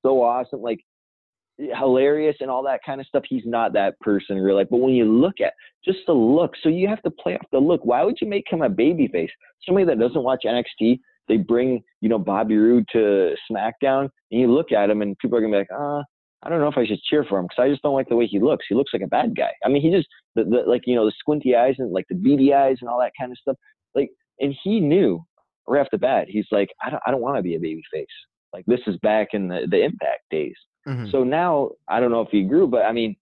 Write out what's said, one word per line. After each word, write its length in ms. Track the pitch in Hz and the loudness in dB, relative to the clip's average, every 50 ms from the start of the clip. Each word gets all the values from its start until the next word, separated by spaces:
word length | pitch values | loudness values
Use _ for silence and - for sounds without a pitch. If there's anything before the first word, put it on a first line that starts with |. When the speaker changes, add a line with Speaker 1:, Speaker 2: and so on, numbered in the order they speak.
Speaker 1:
so 220 | - 131 135 131 120 | 2 2 2 4 4
awesome, 380 | 117 120 127 127 - - 123 | 2 0 -2 -4 -8 -10 -10
like, 180 | 110 120 113 110 _ _ _ _ _ _ _ _ _ _ _ _ _ _ _ | -6 -6 -6 -8 _ _ _ _ _ _ _ _ _ _ _ _ _ _ _
hilarious 760 | - 143 135 117 120 135 131 127 131 135 143 147 156 151 156 147 - | -14 -12 -10 -6 -2 0 2 2 4 4 2 2 2 0 -2 -2 -2
and 100 | 135 135 | -6 -6
all 140 | 127 127 135 | -6 -4 -4
that 180 | 139 131 110 - | -4 -6 -6 -6
kind 140 | - 135 139 | -10 -10 -10
of 80 | 135 | -12
stuff. 160 | _ - 143 - - | _ -4 -4 -4 -2
He's 160 | 131 127 110 | -6 -6 -4
not 280 | 117 117 117 113 98 90 | -4 -2 -2 -2 0 0
that 260 | 104 98 98 - _ | 0 0 0 -4 _
person 380 | - 110 101 98 - - 101 | -2 0 0 0 0 -4 -4
in 60 | 95 95 | 0 2
real 120 | 98 98 | 2 2
life. 120 | 101 98 - | 2 2 2
But 60 | 123 | 2
when 160 | 120 127 131 131 | 2 2 2 4
you 120 | 123 113 | 4 4
look 340 | 107 110 120 147 190 196 - | 4 4 4 4 2 0 -2
at 140 | - - - _ - - _ _ _ | -4 -4 -4 _ -20 -20 _ _ _
just 140 | 180 190 190 - | -4 -4 -4 0
the 60 | - 165 | 0 2
look, 400 | 127 113 117 139 165 170 - - - - | 4 4 4 4 2 2 -2 -4 -2 0
so 60 | 160 | 0
you 180 | 160 180 185 | 2 2 0
have 140 | 202 220 214 _ | -2 -2 -4 _
to 80 | 175 | -8
play 240 | - - - 170 151 | -8 -6 -8 -6 -6
off 100 | - - _ | -6 -6 _
the 80 | - 131 | 0 2
look. 260 | 139 165 175 - - | 4 2 2 0 2
Why 180 | 117 120 131 165 | 0 2 2 2
would 140 | 208 - - | 0 0 -2
you 80 | 113 | -4
make 180 | 107 101 101 - - | -4 -4 -6 -4 -4
him 120 | 185 165 151 | -4 -2 0
a 60 | 117 | 0
babyface? 600 | 95 98 117 151 175 160 135 - - 87 82 - - _ _ _ _ _ - | 0 2 2 2 4 2 0 0 0 -4 -4 -4 -8 _ _ _ _ _ -4
Somebody 200 | - 185 196 190 | 0 2 2 4
that 140 | 170 139 110 | 2 2 2
doesn't 240 | 113 123 123 156 120 | 0 0 0 -2 0
watch 220 | 127 131 127 - | 0 -2 -2 -2
N 80 | 110 120 | -2 -2
X 140 | 120 117 - - - | -2 -4 -6 -6 0
T, 200 | 110 113 123 127 _ _ _ _ _ | 2 2 2 0 _ _ _ _ _
they 100 | - 110 | 0 0
bring, 460 | 110 87 - 120 120 127 131 127 113 _ _ _ _ | 0 2 2 0 0 2 0 -2 -4 _ _ _ _
you 80 | 104 110 | -2 0
know, 100 | 117 107 | 0 0
Bobby 380 | 90 101 98 101 113 107 110 | 0 -2 -2 -2 0 0 2
Roode 280 | 107 107 117 123 120 110 - - | 4 6 6 6 4 2 2 0
to 420 | 117 110 104 101 98 92 82 73 - - - | 2 2 4 2 2 2 0 -2 -6 -8 -8
SmackDown, 600 | 113 98 104 113 117 _ 139 135 135 135 139 139 _ _ _ _ | -6 -4 -4 -6 -4 _ 0 0 0 0 -2 -4 _ _ _ _
and 100 | 107 120 | 0 2
you 100 | 127 120 | 4 4
look 200 | 123 147 165 - | 4 2 2 0
at 180 | 117 104 101 101 | 2 2 2 2
him, 120 | 107 107 | 2 0
and 160 | 104 101 98 _ | -2 -4 -6 _
people 180 | - 113 113 | -4 -2 0
are 40 | 117 | 0
gonna 120 | 110 110 107 | 0 2 0
be 60 | 98 | 0
like, 120 | 98 - | -2 -2
"Uh, 300 | 92 127 147 143 147 147 143 _ _ _ _ _ _ _ - | -8 -8 -6 -6 -6 -6 -8 _ _ _ _ _ _ _ -8
I 40 | - | -4
don't 100 | 170 165 | -2 0
know 80 | 147 | 0
if 100 | 147 143 | 0 0
I 80 | 135 120 | 0 -2
should 160 | 107 104 - - | -2 -2 -6 -4
cheer 200 | - 151 151 135 | 0 0 0 0
for 160 | - 101 95 | 0 -2 -4
him 80 | 90 | -4
'cause 120 | 90 - - 123 | -4 0 0 2
I 60 | 135 | 2
just 120 | 147 139 - | 2 0 -2
don't 100 | 151 135 | -2 0
like 160 | 135 131 - | 0 -2 0
the 80 | 123 | 0
way 80 | 117 120 | 0 0
he 120 | 98 101 98 | 0 0 0
looks. 260 | 107 147 147 101 - | 2 2 2 0 -2
He 80 | - 101 | -2 0
looks 160 | 123 139 - | 0 0 0
like 120 | - 92 90 | -4 -6 -4
a 40 | |
bad 260 | 76 - 123 151 117 - | -2 -2 0 0 0 -2
guy." 160 | - 69 - - _ 98 | -2 -4 -4 -4 _ -2
I 60 | 113 | 0
mean, 120 | 135 143 | 0 2
he 100 | 147 160 | 2 2
just, 180 | 185 190 151 _ _ _ _ _ _ | 2 2 0 _ _ _ _ _ _
the, 80 | 113 104 | -2 0
the, 200 | 87 113 123 - | 0 0 0 2
like, 140 | 85 120 123 - | 2 0 0 0
you 100 | 123 123 | 0 0
know, 100 | 120 107 | 2 2
the 80 | 107 - | 0 -2
squinty 380 | - - - 151 151 - 131 120 | -4 -4 -4 -4 -2 0 2 2
eyes 200 | 117 120 135 131 | 4 2 2 0
and, 140 | 127 131 104 87 | -2 -4 -4 -4
like, 120 | 92 90 _ | -6 -6 _
the 60 | 95 | -8
beady 380 | 90 98 131 143 135 135 139 139 | 0 2 2 4 4 4 4 4
eyes 240 | 139 139 135 135 123 | 4 4 2 0 -2
and 80 | 123 117 | -4 -6
all 100 | 120 123 | -2 -2
that 140 | 127 113 _ | -2 -4 _
kind 140 | - 127 123 | -10 -12 -12
of 60 | 123 | -12
stuff. 180 | - _ - 175 _ _ _ _ _ _ _ _ | -8 _ -6 -6 _ _ _ _ _ _ _ _
Like, 140 | 139 139 - _ _ _ _ _ - | -4 -4 -4 _ _ _ _ _ -6
and 120 | 139 143 139 - - | -6 -6 -6 -6 -4
he 180 | 190 214 226 | -2 0 0
knew 420 | 165 143 156 196 180 110 90 85 - _ _ _ _ _ _ _ _ | 2 2 4 4 4 2 0 -2 -8 _ _ _ _ _ _ _ _
right 120 | - 127 143 | -2 0 0
off 80 | 135 - | 0 0
the 60 | - | -2
bat. 300 | 104 - 131 135 101 82 95 | -2 0 0 0 0 -2 -2
He's 180 | 95 107 98 _ | -4 -6 -4 _
like, 180 | 110 101 98 - - _ - | 0 0 0 -2 -4 _ -10
"I 60 | 123 | -8
don't, 120 | 147 - - | -8 -6 -4
I 60 | - | -4
don't 100 | 135 131 | -4 -2
wanna 200 | 117 131 143 117 | -2 -4 -4 -4
be 140 | 92 90 82 | -4 -4 -4
a 40 | 80 | -4
babyface." 460 | 85 80 80 80 80 - - 78 69 _ - - - _ _ _ _ _ | -6 -8 -8 -10 -12 -10 -10 -10 -10 _ -18 -20 -20 _ _ _ _ _
Like, 140 | - 92 92 | -20 -10 -2
this 160 | 98 123 123 123 | -2 -2 -2 -2
is 100 | 110 92 | -6 -6
back 320 | 87 - 107 107 110 104 - - | -2 -2 0 0 0 0 -2 -4
in 140 | 101 98 | -6 -4
the, 180 | 90 90 82 60 87 | -4 -4 -4 -4 0
the 120 | 101 90 | 2 2
Impact 420 | 113 151 - - - 69 62 - _ _ | 2 0 -2 -4 -6 -6 -6 -6 _ _
days. 260 | - 78 73 - - _ _ _ _ _ _ | -6 -6 -6 -6 -10 _ _ _ _ _ _
Speaker 2:
Mm-hmm. 220 | 143 131 123 117 104 | -8 -8 -8 -6 -2
Speaker 1:
So 120 | - 135 127 | -2 0 0
now, 480 | 127 143 160 175 180 160 143 131 - - _ _ | 0 0 0 0 0 0 0 -2 -4 -6 _ _
I 140 | - 98 117 | -4 -2 0
don't 100 | 127 120 | 0 0
know 100 | 117 117 | 0 0
if 80 | 110 - | -2 0
he 140 | - 104 95 | 0 0 0
grew, 240 | 95 131 170 190 | 2 2 2 2
but, 160 | 135 117 117 95 | 2 2 0 0
I 80 | 107 | 0
mean 240 | 117 120 113 110 101 _ | 0 -2 -4 -4 -6 _